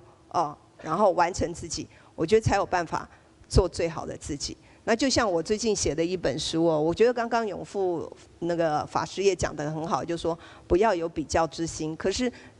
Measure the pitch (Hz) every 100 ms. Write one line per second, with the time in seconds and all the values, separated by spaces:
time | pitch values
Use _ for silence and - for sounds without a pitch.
0 | - - _ 180 151 147 _ - 165 165
1 | 214 170 175 190 165 170 170 - 127 -
2 | - - 165 220 220 294 - 180 165 -
3 | - - _ _ - - 185 - 170 160
4 | 127 123 - 147 - - - - - 220
5 | 277 262 226 170 165 214 226 202 170 151
6 | 170 180 151 135 - 160 170 156 160 170
7 | 226 240 233 233 220 165 160 202 190 165
8 | - - - - 170 170 165 151 - -
9 | 160 - 196 180 - 156 151 156 165 160
10 | 160 170 170 165 - - - 175 220 180
11 | 165 165 139 175 165 - 165 - 156 160
12 | 190 196 247 - - -